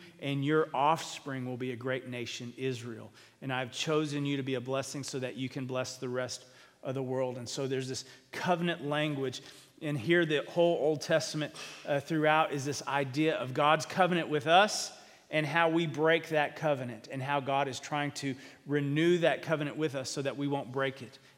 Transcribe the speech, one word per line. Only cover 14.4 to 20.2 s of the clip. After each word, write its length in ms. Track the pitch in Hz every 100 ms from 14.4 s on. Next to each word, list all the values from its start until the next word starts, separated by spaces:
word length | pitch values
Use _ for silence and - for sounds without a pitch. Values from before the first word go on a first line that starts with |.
| 139
us 460 | 175 214 - - - - - -
and 120 | 156 151
how 240 | 165 165
we 180 | 165 165
break 400 | 139 160 165 -
that 300 | 151 143 -
covenant, 500 | 156 139 123 110 -
and 140 | 135
how 160 | 135 143
God 300 | 131 135 139
is 100 | 123
trying 320 | - 151 143
to 240 | - 139 127 - - -
renew 520 | 143 143 147 170 175
that 220 | 165 135
covenant 360 | - 151 147 120
with 180 | 156 135
us 140 | 127
so 120 | -